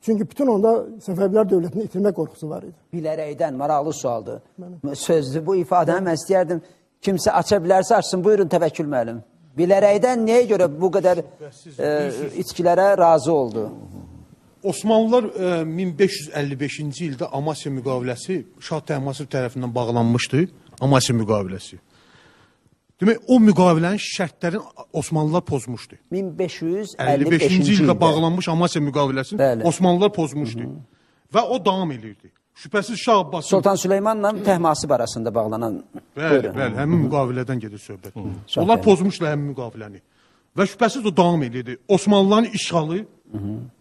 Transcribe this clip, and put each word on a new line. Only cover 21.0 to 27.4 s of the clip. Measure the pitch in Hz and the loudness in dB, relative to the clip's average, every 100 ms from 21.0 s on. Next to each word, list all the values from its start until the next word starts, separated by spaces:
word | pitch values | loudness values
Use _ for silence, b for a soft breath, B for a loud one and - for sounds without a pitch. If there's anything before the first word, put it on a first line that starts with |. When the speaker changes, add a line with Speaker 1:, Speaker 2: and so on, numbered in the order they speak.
| - 117 | 4 0
Speaker 3:
müqaviləsi. | 107 107 95 95 - 90 _ b b b b b b b b _ _ _ | 2 0 -2 -8 -14 -20 _ b b b b b b b b _ _ _
Demək, | 185 226 - | 2 2 4
o | 254 | 6
müqavilənin | 214 175 180 160 170 202 | 8 8 6 6 2 -2
şərtlərini | - - 175 _ 170 185 - - - | -6 -6 -6 _ -6 -6 -10 -20 -10
Osmanlılar | 165 - 156 151 170 | -8 -4 -2 0 0
pozmuşdu. | 175 143 - 117 - - _ | -2 -6 -6 -12 -14 -20 _
Speaker 2:
Min | 180 190 160 | -6 -6 -4
beş | 180 - | -6 -4
yüz | 160 185 214 | -4 -4 -6
əlli | |
beşinci | - 131 143 147 | -4 0 2 2
Speaker 3:
Əlli | |
beşinci | 165 | 2